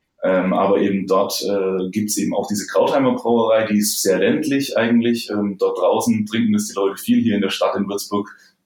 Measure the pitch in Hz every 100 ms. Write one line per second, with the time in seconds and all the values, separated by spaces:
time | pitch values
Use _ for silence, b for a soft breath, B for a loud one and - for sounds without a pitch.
0 | _ _ 90 92 92 - 95 - 101 95
1 | 92 95 101 - - 101 95 95 92 107
2 | 104 - 95 90 - 104 - 117 123 143
3 | 127 123 117 117 110 110 107 104 104 -
4 | 95 92 101 151 - 139 135 - 117 117
5 | 117 117 - 104 101 95 - - 101 113
6 | 120 107 104 113 113 104 - 98 98 98
7 | - 120 113 101 95 - 98 104 95 101
8 | - 101 101 b b _